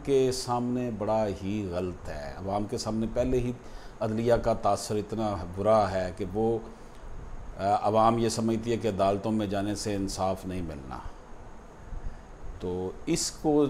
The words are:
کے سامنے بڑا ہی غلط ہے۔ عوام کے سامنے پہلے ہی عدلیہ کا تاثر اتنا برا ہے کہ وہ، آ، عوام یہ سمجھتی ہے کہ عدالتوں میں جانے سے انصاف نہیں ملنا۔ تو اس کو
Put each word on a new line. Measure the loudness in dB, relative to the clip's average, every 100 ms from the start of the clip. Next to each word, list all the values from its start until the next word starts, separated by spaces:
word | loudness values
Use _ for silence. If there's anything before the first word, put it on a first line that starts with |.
کے | 4 4 4
سامنے | 2 -2 0 0 0 -2 -2
بڑا | 2 2 2 -2
ہی | -2 -2 -2
غلط | -2 -2 -4 -8
ہے۔ | -8 -8 -6
عوام | -2 -2
کے | 0 -2
سامنے | -2 0 0
پہلے | 0 2 2
ہی | 0 -4 -10 -14 -12 -4
عدلیہ | -2 2 4
کا | 4 4
تاثر | 2 2 2 0 -2
اتنا | -2 -2 -2 -2 -6 0
برا | 6 6 6
ہے | 0 -2 -4
کہ | -4
وہ، | 0 2 0 -4 -14 -16 -14 -10 -10 -10 -10 -10 -2
آ، | 2 4 4
عوام | 6 6 6
یہ | 2
سمجھتی | 2 0 0 0
ہے | 0
کہ | 0
عدالتوں | 2 2 2 0
میں | 0 0
جانے | 0 -2
سے | -2 -2
انصاف | -2 -2 0 -2 -2 -4
نہیں | -4
ملنا۔ | -6 -8 -10 -10 -10 -12 -16 -16 -14 -16 -16 -16 -10 -6 -6 -8 -14 -12 -10 -6
تو | -4 -2 -4 -4 -2
اس | 0 -2
کو | 0 4 4